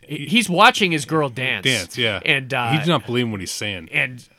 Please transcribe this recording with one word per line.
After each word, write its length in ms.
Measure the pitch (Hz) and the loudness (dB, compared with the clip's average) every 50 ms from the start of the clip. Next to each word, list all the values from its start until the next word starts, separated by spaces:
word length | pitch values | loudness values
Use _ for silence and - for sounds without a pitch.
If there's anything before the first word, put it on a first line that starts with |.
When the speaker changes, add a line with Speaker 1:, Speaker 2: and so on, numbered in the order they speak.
| - | -14
Speaker 1:
he, 180 | - 147 147 143 | -12 -10 -10 -4
he's 240 | 131 180 240 214 - | 0 2 2 2 2
watching 420 | 175 175 214 247 247 - 214 180 | 4 6 6 6 6 4 2 0
his 140 | 165 147 117 | 0 -2 -2
girl 240 | - 156 160 147 135 | -2 0 0 0 -2
dance. 360 | 110 127 131 131 120 101 92 | -2 -4 -4 -2 -2 0 0
Speaker 2:
Dance, 340 | 131 127 107 87 - - 127 | 0 0 0 -2 -4 -2 -2
yeah. 220 | 120 113 101 90 - | 0 0 0 0 0
Speaker 1:
And, 300 | - 147 135 135 123 135 | 0 0 0 -2 -2 -2
uh, 240 | 127 120 117 139 156 | -2 0 0 0 0
Speaker 2:
He's 80 | 147 | 2
not 180 | 175 165 135 - | 2 0 0 0
believing 260 | - 120 123 123 117 | 0 0 0 0 0
what 100 | 107 98 | -2 -4
he's 100 | 90 - | -6 -8
saying. 400 | - - 110 104 98 90 80 - | -8 -6 -6 -6 -6 -8 -10 -6
Speaker 1:
and 340 | 139 147 139 127 127 120 - - _ | -4 -4 -4 -4 -6 -12 -18 -20 _